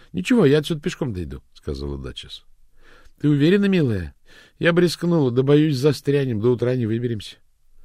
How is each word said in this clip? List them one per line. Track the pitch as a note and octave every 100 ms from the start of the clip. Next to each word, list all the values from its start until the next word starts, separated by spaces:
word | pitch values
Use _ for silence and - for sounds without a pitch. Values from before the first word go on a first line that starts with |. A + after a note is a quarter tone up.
| -
Ничего, | E3+ F3+ A#3+ C#3+
я | D3+
отсюда | D3 D#3
пешком | F#3 - C#3+
дойду, — | F2+ D2+ C2+ - -
сказала | - C2+ C#2+ C#2
Датчес. — | B1+ - C#2 - - - - - - - - -
Ты | D3
уверена, | C#3+ D#3 G3+ G3+
милая? | F#3 C3 G2 D2+ - - - - -
Я | D#3+
бы | E3+
рискнула, | F3 - F3 E3+ C3
да, | A#2+
боюсь, | C3+ D3 D#3 C3
застрянем, | D3 - - C#3+ C3 G#2+
до | B2
утра | A#2 A#2+ B2+
не | A2
выберемся. | A#2 A#2+ A2 - - _ _ _ -